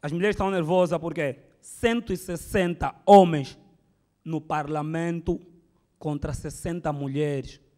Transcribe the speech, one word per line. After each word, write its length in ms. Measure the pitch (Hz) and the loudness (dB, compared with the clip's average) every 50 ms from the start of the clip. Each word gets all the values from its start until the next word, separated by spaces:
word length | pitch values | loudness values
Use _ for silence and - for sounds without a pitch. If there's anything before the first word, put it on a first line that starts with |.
As 100 | - 147 | -8 -6
mulheres 240 | 147 170 180 208 202 | -4 -2 0 -2 0
estão 160 | - 202 190 | 0 -2 -2
nervosas 480 | 196 185 165 151 175 185 180 170 170 165 | 0 -2 0 2 2 2 2 2 0 -4
porque 380 | 160 170 156 170 156 139 123 - - _ _ _ | -4 -6 -6 -4 -4 -4 -6 -8 -14 _ _ _
cento 520 | _ - - - - 233 233 240 233 - 190 | _ -20 -16 -2 0 0 0 0 -2 -4 -8
e 40 | |
sessenta 760 | 175 - - 180 165 - - - 214 185 175 170 - - 139 - - _ | -8 -6 -8 -10 -10 -10 -4 -2 0 0 0 -2 -4 -6 -6 -6 -6 _
homens 520 | - 202 202 190 175 165 147 139 - - - - _ _ _ _ _ _ _ _ _ _ _ _ | 10 10 10 10 8 4 -2 -4 -6 -12 -20 -20 _ _ _ _ _ _ _ _ _ _ _ _
no 160 | - 160 156 | -6 -6 -6
parlamento 1000 | 151 156 160 151 151 143 151 151 151 156 160 165 165 170 170 170 165 - 175 - - - - - _ _ _ _ _ _ _ | -4 -4 -4 -4 -4 -4 -4 -4 -4 -4 -4 -4 -4 -2 -4 -4 -2 -2 -2 -2 -4 -14 -20 -20 _ _ _ _ _ _ _
contra 360 | _ - 156 147 147 151 160 139 | _ -8 -6 -6 -4 -6 -6 -8
sessenta 600 | - - 156 143 - - 185 170 175 156 160 147 | -8 -10 -10 -12 -10 -8 -8 -8 -4 -4 -4 -4
mulheres. 680 | 143 143 139 135 143 151 147 143 139 131 - - - _ _ _ | -4 -4 -4 -2 -2 -2 -2 -2 -4 -6 -8 -14 -20 _ _ _